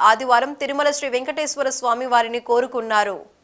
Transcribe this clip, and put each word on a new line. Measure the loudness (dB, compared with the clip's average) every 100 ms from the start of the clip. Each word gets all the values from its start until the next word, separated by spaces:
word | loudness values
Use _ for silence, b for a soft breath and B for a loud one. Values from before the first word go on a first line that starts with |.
ఆదివారం | 4 4 4 2 2
తిరుమల | -4 -4 -2 0
శ్రీ | 0 -2
వెంకటేశ్వర | -4 -4 -4 -4 -4 -4
స్వామి | -2 -2 -2 2
వారిని | 2 2 -2
కోరుకున్నారు. | 0 0 0 -4 -2 0 0 -4 -12 _